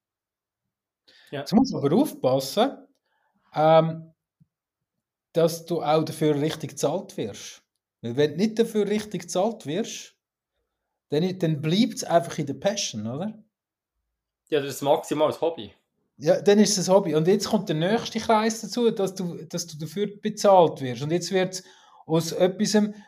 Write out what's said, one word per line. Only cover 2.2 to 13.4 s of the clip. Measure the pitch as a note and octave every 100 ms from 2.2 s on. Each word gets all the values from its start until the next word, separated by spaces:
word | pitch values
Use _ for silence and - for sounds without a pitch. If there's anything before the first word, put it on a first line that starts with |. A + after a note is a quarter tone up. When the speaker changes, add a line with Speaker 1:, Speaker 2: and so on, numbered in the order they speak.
| C3+ C3+ C3+ - C4 - - _ _ _ _ _ _
Speaker 2:
ähm, | - D#3 D#3+ D#3+ D#3+ - _ _ _ _ _ _ _ _ _ _ _ _
dass | E3 E3 E3 -
du | F3
auch | C#3+ D#3
dafür | D#3 - D#3 C#3+
richtig | D#3 - C3+
gezahlt | - C#3+ E3+ G#3 -
wirst. | A2 F#2+ - - _ _ _ _
Weil | A#2 B2
wenn | D3+
du | D3
nicht | F3 -
dafür | A3+ G#3+ G3
richtig | G#3+ G#3 F#3
gezahlt | - F#3 G#3 A3 C3+
wirst, | E3 A3+ - - _ _ _ _ _ _ _ _ _ _
dann, | D3 F#3 F3+
dann | E3 D3
bleibt's | D#3 F#3 B3+ -
einfach | - E3+ E3 -
in | C#3
der |
Passion, | C3 G3 G#3 - A2 G#2+
oder? | C3+ G#3 G#3+